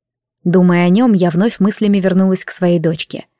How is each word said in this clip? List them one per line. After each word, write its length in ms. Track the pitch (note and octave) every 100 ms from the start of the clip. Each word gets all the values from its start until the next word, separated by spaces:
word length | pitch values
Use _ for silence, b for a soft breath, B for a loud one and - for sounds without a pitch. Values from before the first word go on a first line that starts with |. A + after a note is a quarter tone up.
| _ _ _ _
Думая 440 | F3 F3+ F3+ F3 F3
о 20 |
нем, 240 | G3 B3+
я 180 | F#3+ F3
вновь 300 | E3+ A3+ -
мыслями 380 | G3 - G#3 G3+
вернулась 460 | F#3 F#3 F#3+ F#3
к 60 | -
своей 300 | - F3 F3
дочке. 460 | D#3+ D#3+ - - -